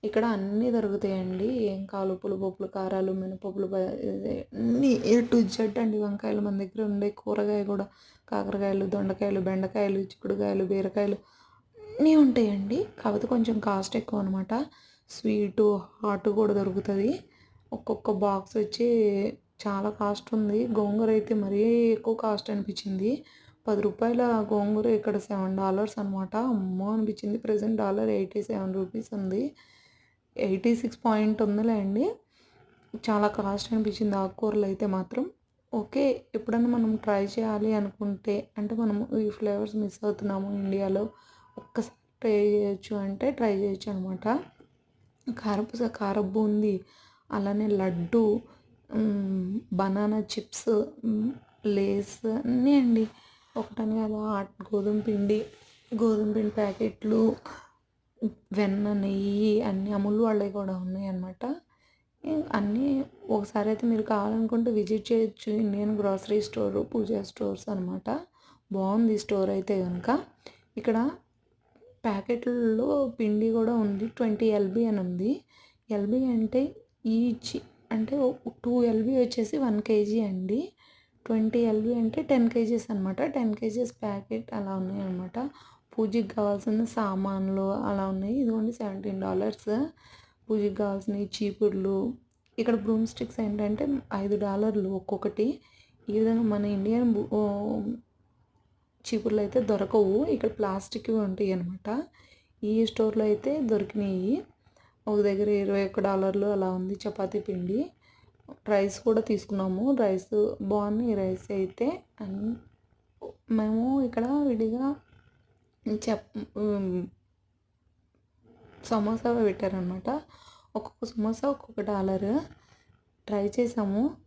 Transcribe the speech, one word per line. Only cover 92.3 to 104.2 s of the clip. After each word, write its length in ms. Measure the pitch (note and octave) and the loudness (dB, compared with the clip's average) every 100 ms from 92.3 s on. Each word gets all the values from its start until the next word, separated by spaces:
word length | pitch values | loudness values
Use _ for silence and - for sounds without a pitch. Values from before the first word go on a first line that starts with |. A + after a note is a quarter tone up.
| _ _ - | _ _ -4
ఇక్కడ 180 | A#3 A#3 | 0 0
బ్రూమ్ 300 | G3+ A3 A3+ | 2 0 0
స్టిక్స్ 320 | - A#3 - | -4 -8 -4
ఏంటంటే 460 | A3 G#3 G#3 G#3+ C#4+ C#4 - | -4 -2 -2 0 0 -2 -4
ఐదు 220 | G3+ G3 G#3 | -4 -2 -2
డాలర్లు 540 | G3+ G3 A3 G#3 F#3+ | 0 0 0 0 -2
ఒక్కొక్కటి. 580 | G3 F#3+ G3 D#3 - A3 - _ _ _ _ - | -4 -4 -4 -4 0 -2 -2 _ _ _ _ -4
ఈ 60 | |
విధంగా 300 | G#3 A3 A3+ | 0 2 2
మన 220 | A3+ G#3 G#3 | 2 0 0
ఇండియన్ 440 | G3+ G3 A3+ B3 | 0 0 2 4
బు-, 160 | G#3 - | 2 2
ఓ, 100 | G#3+ G#3 G3+ G#3 A3 G#3 A#3+ - _ _ _ _ _ _ _ _ _ - | 0 0 0 -2 -2 -4 -6 -12 _ _ _ _ _ _ _ _ _ -4
చీపుర్లు 360 | A3 A3 G#3+ | -2 2 2
అయితే 160 | G#3 B3+ | 2 2
దొరకవు. 540 | G#3+ G#3 G3 A3+ G3 G#3 D4 | 2 2 4 4 6 4 2
ఇక్కడ 240 | - A3 | 0 0
ప్లాస్టిక్‌వి 680 | - G3+ F#3+ - A3 - A3 | -2 -4 -4 -6 -10 -2 0
ఉంటాయి 300 | G3+ F#3 G3+ | 0 0 0
అనమాట. 360 | F#3 F3 F#3 - A#3 E4+ _ - _ _ _ | 0 -4 -8 -4 -4 -6 _ -20 _ _ _
ఈ 100 | G#3 A3 A3+ | 0 2 2
స్టోర్‌లో 400 | - A3 G#3+ G#3+ | 2 2 2 2
అయితే 260 | G#3 C4 D4+ | 2 0 -2
దొరికినాయి. 720 | B3 G#3+ G3 G#3+ G3+ F#3 | 0 0 0 -2 -2 0